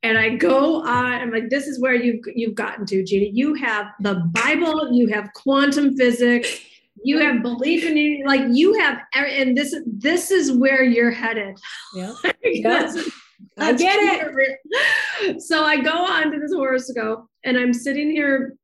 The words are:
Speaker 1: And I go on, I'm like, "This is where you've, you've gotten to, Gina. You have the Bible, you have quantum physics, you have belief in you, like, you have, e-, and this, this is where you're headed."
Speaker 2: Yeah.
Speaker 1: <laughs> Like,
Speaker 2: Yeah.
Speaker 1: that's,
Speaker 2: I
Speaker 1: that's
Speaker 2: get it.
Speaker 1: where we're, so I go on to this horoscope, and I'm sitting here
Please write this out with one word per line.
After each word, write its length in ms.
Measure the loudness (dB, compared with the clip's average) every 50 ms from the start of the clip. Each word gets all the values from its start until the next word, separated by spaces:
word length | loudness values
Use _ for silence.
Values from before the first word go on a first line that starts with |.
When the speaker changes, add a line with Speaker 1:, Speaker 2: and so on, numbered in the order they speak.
| 0
Speaker 1:
And 140 | 0 0 2
I 80 | 2 0 0
go 460 | 0 2 2 4 4 4 2 0 0 -2
on, 300 | -2 -2 0 0 -2 -4 -4
I'm 100 | -4 -4
like, 180 | -4 -4 -4 -2
"This 160 | -4 -4 -4
is 160 | -4 -6 -2
where 140 | 0 0 2
you've, 280 | 2 2 2 0 -2 -6 -10 -6
you've 180 | -4 -4 -4 -4
gotten 320 | -4 -6 -6 -6 -8 -8
to, 180 | -2 -2 -2 -2
Gina. 220 | 0 0 0 0 0 0
You 220 | -2 0 0 0
have 320 | -2 -2 -4 -2 -4 -4 -8 -10 -4
the 140 | -2 -2 -2 0 -2 -2 0 0
Bible, 540 | 0 0 2 0 0 0 0 -2 -2 2 2
you 140 | 2 2 2
have 180 | 0 -2 -6 -8 -14
quantum 640 | -8 -2 0 2 4 4 2 2 2 2 2 2 2
physics, 640 | 2 2 2 2 2 2 2 2 0 -4 -8 -10 -14 -20 -20 -20 _ _ _ -8 -2
you 140 | 0 0 2 2
have 160 | 2 2 0
belief 420 | -2 -2 -4 -4 -2 0 0 0 0
in 140 | 0 0 2
you, 260 | 2 2 0 -2 0 0
like, 160 | 2 2 2 2
you 160 | 4 4 6 4 4 4
have, 180 | 2 0 0 -2 -10 -6 -2 -2
e-, 240 | -2 -2 0 0
and 160 | 0 2 2 0
this, 180 | 0 -2 -4 -8 -8 -8
this 420 | -10 -4 -2 0 0 0 0 2
is 220 | 2 2 2 2
where 320 | 2 4 4 4 4 4 4
you're 260 | 4 4 4 2 2
headed." 460 | 0 -2 -4 -4 -4 -4 -6 -8 -10 -14 -18 -18 -18 -18 -18 -14 -12
Speaker 2:
Yeah. 180 | -12 -10 -10 -12 -6
Speaker 1:
<laughs> 60 | -4
Like, 140 | -4 -4 _ -2
Speaker 2:
Yeah. 260 | -2 -2 0 0 2
Speaker 1:
that's, 280 | 2 2 0 -2 -4 -6 -6 -8 -10 -12 -20 _ _ _ -20 -20 _ -4
Speaker 2:
I 140 | 0 0
Speaker 1:
that's 100 | 2 2
Speaker 2:
get 140 | 4 2 4 4
it. 340 | 2 2 2 0 -2 -6 0
Speaker 1:
where 200 | 0 0 0 0 -8 _ -4 -2 0 2 2 2 0 -2 -4 -4 -4 -4
we're, 160 | -4 -4 -6
so 240 | -6 -2 0 0 2
I 180 | 2 2 2
go 100 | 0 0
on 400 | 0 0 0 0 0 0 0 0
to 80 | -2 -4
this 140 | -4 -4 -2
horoscope, 720 | -2 0 0 0 -2 -2 -4 -8 -6 -4 -4 -4 -6 -8 _ _ _ _
and 140 | -2 0 2
I'm 160 | 2 2 0
sitting 380 | 0 0 -4 -2 -2 0 0
here 440 | 0 0 2 2 2 0 0 -4 -8 _